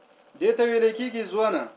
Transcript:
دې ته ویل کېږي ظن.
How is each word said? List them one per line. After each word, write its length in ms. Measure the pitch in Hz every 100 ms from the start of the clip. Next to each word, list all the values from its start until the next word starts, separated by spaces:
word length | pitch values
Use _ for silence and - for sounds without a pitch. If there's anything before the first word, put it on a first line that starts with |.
| _ _ _
دې 160 | - 196 233
ته 60 |
ویل 240 | 240 233 226 220
کېږي 240 | 247 226 196
ظن. 240 | 196 220 160 117